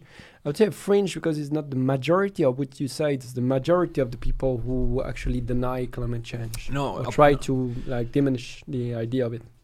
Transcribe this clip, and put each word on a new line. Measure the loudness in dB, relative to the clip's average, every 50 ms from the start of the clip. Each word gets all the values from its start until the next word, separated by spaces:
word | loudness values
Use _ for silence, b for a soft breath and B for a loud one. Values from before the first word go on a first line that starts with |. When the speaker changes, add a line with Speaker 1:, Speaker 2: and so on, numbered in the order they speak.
| B B B B B B B B -6
Speaker 1:
I | -2
would | 0 2
say | 2 2
a |
fringe | 2 0 0 2 4 4 4 2 -2
because | -2 -2 -2 -2 -2
it's | -2 -2
not | -4 -4 -4 -2
the | -2 0
majority | 2 2 2 2 2 4 4 4 4 2 0 2 2
of | 2 2 2
what | -2 -6 -6 -6
you | -6 -4
say, | -2 -2 0 0 0
it's | -2 -4 -6 -4
the | -2
majority | 0 2 2 2 2 4 4 4 2 2 0 -2
of | -2 -2
the | -2 -2
people | 0 0 2 2 0 0 0 -2
who | -2 -2 0 2 2 2 2 0 -2
actually | -4 -6 -4 -4 -2 -2 -2
deny | -2 0 0 0 0 0 -2 -2 -4 -6
climate | -6 -6 -4 -4 -4 -4 -6
change | -8 -8 -8 -8 -8 -8 -8 -6 -4
Speaker 2:
No, | -2 -2 -2 -2 -2 -4
Speaker 1:
or | -4 0
Speaker 2:
uh, |
Speaker 1:
try | 4 6 6 6
Speaker 2:
no. | 6 4
Speaker 1:
to, | 2 0 0 0 0 -2 -4 -6 -6 -4
like, | -4 -4 -2 0
diminish | 2 2 2 2 2 -2 -4 -8 -14 -14 -10 -8
the | -6 -4 -4 -4 -4
idea | -4 -4 -2 -2 -2 -2
of | -2 -4
it. | -8 -12 -16 -20 _